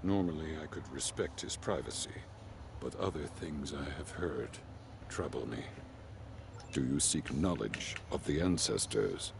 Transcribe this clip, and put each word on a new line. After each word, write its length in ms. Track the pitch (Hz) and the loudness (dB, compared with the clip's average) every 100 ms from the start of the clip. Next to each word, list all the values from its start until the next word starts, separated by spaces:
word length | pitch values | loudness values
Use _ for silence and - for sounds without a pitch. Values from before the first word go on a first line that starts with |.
Normally 540 | 92 98 87 78 78 78 | 6 6 6 2 0 -2
I 40 | 76 | -4
could 220 | - - | -6 -6
respect 480 | 67 - - 82 - | -2 -2 0 0 0
his 160 | - - | -4 -2
privacy, 640 | - 90 64 - - - - - - - - - | 0 2 0 -2 -4 -6 -10 -12 -12 -12 -10 -6
but 160 | 64 | -6
other 300 | - 95 78 | 0 0 0
things 480 | 76 - - 76 69 | -4 -4 -4 -4 -4
I 100 | 71 69 80 | -4 -4 -4
have 140 | 80 | -6
heard 380 | - 87 - - - - - - - - | -2 0 0 -4 -6 -12 -14 -14 -12 -8
trouble 380 | - 82 62 60 | -2 -2 0 -2
me. 160 | 58 - - - - - - - - - - - | -4 -6 -10 -12 -14 -12 -12 -12 -12 -12 -12 -2
Do 140 | - | 2
you 140 | 65 69 | 4 6
seek 340 | - 80 - | 6 4 2
knowledge 640 | 67 92 87 53 - - - - | 4 4 4 2 -2 -4 -6 -2
of 140 | - | -2
the 140 | - 73 | 2 4
ancestors? 920 | 90 85 - 53 - - 98 90 - | 6 6 4 4 4 4 4 2 -4